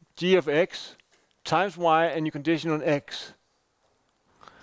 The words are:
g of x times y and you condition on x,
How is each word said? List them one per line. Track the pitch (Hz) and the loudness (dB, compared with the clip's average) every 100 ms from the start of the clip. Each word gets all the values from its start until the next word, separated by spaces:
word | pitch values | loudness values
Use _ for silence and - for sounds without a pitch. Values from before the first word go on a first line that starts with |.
| _ - | _ -4
g | 180 185 | 2 2
of | 151 | 4
x | 147 185 - - - _ _ _ _ | 2 0 -4 -18 -20 _ _ _ _
times | - 160 196 170 | -2 0 0 0
y | 170 160 165 | 2 4 2
and | 151 | 0
you | 156 | -4
condition | 147 143 160 160 | -4 -2 -2 -2
on | 156 | -2
x, | 165 143 - - - - _ _ _ _ _ _ _ _ _ _ - - | 0 -2 -2 -14 -16 -20 _ _ _ _ _ _ _ _ _ _ -20 -20